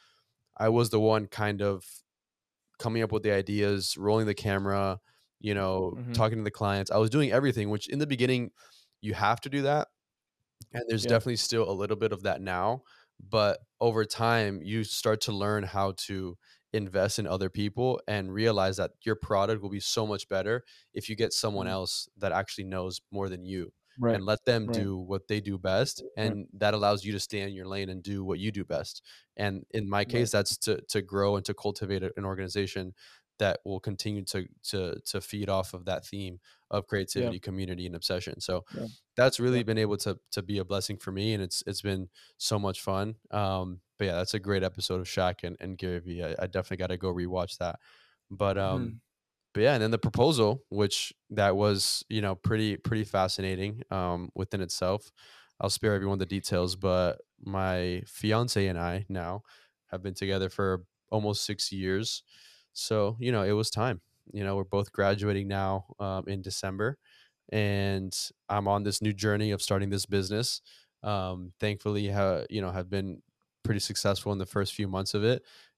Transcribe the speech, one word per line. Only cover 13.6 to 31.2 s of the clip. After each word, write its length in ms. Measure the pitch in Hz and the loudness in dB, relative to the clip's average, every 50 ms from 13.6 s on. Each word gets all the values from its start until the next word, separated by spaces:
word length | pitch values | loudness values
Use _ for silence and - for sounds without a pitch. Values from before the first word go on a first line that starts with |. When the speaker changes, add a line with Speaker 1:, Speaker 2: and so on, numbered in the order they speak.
| - _ _ - | -4 _ _ 0
Speaker 1:
over 260 | 113 120 110 113 107 | 2 2 2 2 0
time, 560 | - - - 113 117 117 113 107 101 98 85 78 | 0 0 2 2 4 4 4 2 0 -2 -4 -6
you 200 | 98 107 113 107 | -4 -2 -2 -2
start 380 | - - - - 113 107 107 | -2 -2 0 0 2 2 2
to 100 | - - | 0 -2
learn 320 | 104 98 101 104 107 104 98 | -2 0 0 0 0 0 -2
how 280 | 90 - 98 98 98 95 - - | -2 -2 0 0 0 -2 -4 -6
to 300 | - 98 95 95 87 87 - _ _ _ _ _ _ | -6 -6 -6 -6 -8 -10 -14 _ _ _ _ _ _
invest 460 | - 110 104 92 95 98 95 101 - - | -4 -4 -2 0 2 2 2 2 2 0
in 60 | 104 | -2
other 240 | - 92 92 98 92 | -2 0 0 -2 -2
people 500 | - 107 104 104 - 120 123 127 123 - - | -2 -2 -2 -2 0 0 2 2 0 0 -2
and 240 | - 104 101 95 95 | -2 -2 -2 -2 -2
realize 460 | 95 104 110 117 107 98 95 95 92 | 0 2 4 4 4 4 4 2 2
that 140 | 98 90 - - _ | 0 -2 -4 -4 _
your 140 | - 113 107 | -2 -2 -2
product 460 | - - - 104 98 98 107 113 101 | -2 0 2 2 4 4 4 2 0
will 100 | 101 95 | -4 -6
be 80 | 101 98 | -6 -4
so 260 | - - - 117 110 | -4 -2 0 0 0
much 240 | 107 104 95 - - | 0 -2 -4 -4 -2
better 340 | 98 95 95 104 117 123 - - - - _ _ - | -2 0 0 0 0 -2 -4 -8 -20 -20 _ _ -10
if 160 | 104 - - | -8 -8 -6
you 60 | 110 | -2
get 180 | 104 113 - - | -2 0 0 0
someone 320 | - - 110 101 98 95 | 0 0 0 0 -2 -2
Speaker 2:
Mm-hmm. 80 | 92 95 | -2 -2
Speaker 1:
else 340 | 95 90 - - - - - _ | -2 -2 -4 -4 -6 -6 -8 _
that 140 | - 101 95 | -4 -2 0
actually 340 | 80 95 95 - - - 95 | 0 0 0 -2 -6 -8 -8
knows 360 | 95 95 92 92 95 92 - - _ | -6 -4 -4 -4 -4 -6 -10 -12 _
more 160 | 101 98 98 | -6 -4 -4
than 160 | 95 92 90 92 | -4 -4 -6 -8
you 300 | 92 95 92 85 - - _ _ _ _ | -6 -6 -6 -6 -8 -12 _ _ _ _
Speaker 2:
Right. 180 | 127 120 117 110 | 0 2 2 2
Speaker 1:
and 80 | 101 95 | 2 4
let 220 | 104 107 - - | 2 2 4 4
them 220 | 127 120 113 107 | 4 4 4 2
Speaker 2:
Right. 80 | 113 117 | 0 0
Speaker 1:
do 220 | 110 101 98 95 | 0 0 0 -2
what 300 | 92 90 92 98 95 - | -4 -4 -4 -4 -4 -2
they 140 | - 107 104 | 0 0 0
do 160 | 98 101 98 | 0 -2 -2
best. 460 | 90 92 95 95 104 139 - - - - - - | 0 2 2 4 4 4 2 -2 -6 -10 -8 -4
Speaker 2:
Right. 120 | 107 110 | -2 0
Speaker 1:
And 200 | 110 107 101 - - - | 0 0 -2 -6 -10 -2
that 220 | 101 104 104 107 | 0 2 2 4
allows 280 | 104 101 101 104 95 92 | 4 4 4 4 2 0
you 80 | 107 101 | -2 -4
to 60 | 95 | -4
stay 220 | - - 107 101 | -4 -4 -4 -4
in 120 | 98 101 98 | -4 -4 -6
your 120 | 95 92 | -8 -8
lane 240 | 92 95 98 98 95 | -6 -4 -4 -4 -4
and 140 | 92 92 - | -6 -6 -6
do 200 | 101 101 98 95 | -4 -4 -2 -2
what 140 | 95 87 85 | -2 -2 -2
you 120 | 98 110 | -2 -2
do 120 | 104 98 90 | -2 -4 -4
best. 380 | - 80 71 - - - - - - - - _ _ - | -2 -2 -4 -4 -6 -10 -14 -16 -20 -20 -20 _ _ -6
And 300 | - 104 101 95 95 - - | -2 -2 0 -2 -2 -6 -6
in 180 | - 113 101 98 | -4 -4 -2 0
my 100 | 101 104 | 0 0
Speaker 2:
Right. 100 | 101 120 | 0 2
Speaker 1:
case, 220 | 117 117 120 107 | 2 2 2 4
that's 260 | - 104 98 - - - | 2 2 2 2 -2 -2
to, 200 | - 113 101 - - - | 0 0 0 0 -2 -2
to 120 | - 107 | -2 -2
grow 360 | 92 92 98 98 | -2 0 0 2